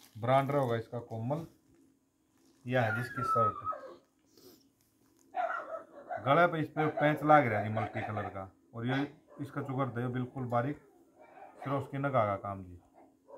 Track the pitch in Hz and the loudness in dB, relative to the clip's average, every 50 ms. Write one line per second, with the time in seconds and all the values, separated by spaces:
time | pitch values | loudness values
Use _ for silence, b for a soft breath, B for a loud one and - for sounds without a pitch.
0 | - - _ 110 107 123 131 135 139 131 139 147 135 120 117 113 113 - - 95 | -20 -20 _ -4 2 4 4 4 4 4 2 0 2 2 0 -2 -2 -6 -10 -12
1 | - - 113 110 113 120 147 160 165 156 - _ _ _ _ _ _ _ _ _ | -10 -8 -8 -6 -4 -4 -4 -4 -6 -10 -16 _ _ _ _ _ _ _ _ _
2 | _ _ _ _ _ _ _ _ _ _ _ _ - 123 127 131 117 110 1077 - | _ _ _ _ _ _ _ _ _ _ _ _ -6 0 2 2 4 4 2 0
3 | - - - 1077 1077 1077 1077 1077 1077 1077 1077 1077 1077 1077 1077 - - - - - | -2 -4 -6 -4 -2 0 2 4 4 2 0 -2 -6 -8 -8 -8 -10 -14 -18 -20
4 | _ _ _ _ _ _ _ - - - - - _ _ _ _ _ _ _ _ | _ _ _ _ _ _ _ -20 -20 -20 -20 -20 _ _ _ _ _ _ _ _
5 | _ _ _ _ _ _ - 740 719 659 - 698 - - 659 605 - - - - | _ _ _ _ _ _ -6 -4 -4 -4 -4 -6 -8 -8 -10 -12 -12 -16 -20 -20
6 | - - - - - 131 139 165 175 175 165 160 147 - - 151 156 151 151 - | -12 -10 -10 -4 0 4 6 6 6 4 4 0 -4 -4 -2 -2 -2 0 0 2
7 | 143 147 151 147 147 151 151 151 139 117 107 104 104 107 107 110 107 - - 113 | 2 2 2 2 6 8 8 8 8 6 2 0 0 0 -2 -2 -2 -4 -4 -6
8 | 110 - 107 104 101 101 101 98 95 95 - _ _ _ - 117 113 123 135 135 | -6 -4 -4 -6 -6 -6 -8 -10 -12 -12 -16 _ _ _ -12 -6 -4 -2 0 0
9 | 143 143 - - _ _ - - 143 131 - 147 120 131 131 127 139 123 107 120 | -2 -4 -6 -14 _ _ -14 -12 -12 -8 -8 -8 -6 -4 -2 -2 -2 -2 -2 -2
10 | 120 131 123 127 127 127 - 139 127 120 120 120 120 139 151 - - _ _ _ | -4 -2 -2 -4 -4 -4 -6 -6 -4 0 0 0 2 0 -4 -6 -10 _ _ _
11 | _ _ _ - - - - - - - - - - 131 139 139 131 - - 139 | _ _ _ -20 -20 -20 -20 -20 -20 -20 -18 -10 -6 -2 -2 -2 -2 -4 -4 -4
12 | 139 143 131 127 107 104 101 98 - 101 98 98 95 90 87 85 - _ _ - | -2 2 4 4 4 4 2 -2 -4 -6 -8 -8 -10 -14 -16 -18 -20 _ _ -20
13 | - - _ _ _ - - | -20 -20 _ _ _ -20 -20